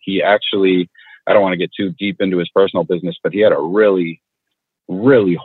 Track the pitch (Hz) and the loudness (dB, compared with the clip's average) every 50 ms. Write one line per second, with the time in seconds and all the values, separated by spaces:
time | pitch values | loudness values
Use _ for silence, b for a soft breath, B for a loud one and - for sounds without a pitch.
0 | - 98 98 87 - 98 104 104 - - 110 98 95 95 92 90 87 - b b | -10 -6 -4 -2 0 0 0 0 0 -4 -2 0 2 2 2 0 -2 -4 b b
1 | b b b b b - 101 104 98 92 90 85 90 - - - 101 92 82 - | b b b b b 2 2 2 2 2 0 -2 -4 -6 -6 -6 -6 -6 -6 -6
2 | 101 101 87 - 101 95 92 87 85 - - 95 98 92 - 90 85 - 90 80 | -6 -6 -4 -4 -2 -2 -2 -2 -4 0 0 2 2 2 0 -4 -4 -2 -4 -4
3 | 90 85 - - - 80 80 101 107 98 76 71 78 85 95 107 107 101 95 92 | -4 -8 -8 -6 -6 -4 0 2 2 2 2 0 -2 0 2 2 2 4 2 0
4 | 85 82 80 - _ _ _ _ _ _ _ _ _ _ _ _ _ - 92 95 | -2 -4 -8 -12 _ _ _ _ _ _ _ _ _ _ _ _ _ -10 -8 -2
5 | 113 139 139 113 101 90 85 - | 2 4 4 4 4 2 -2 -2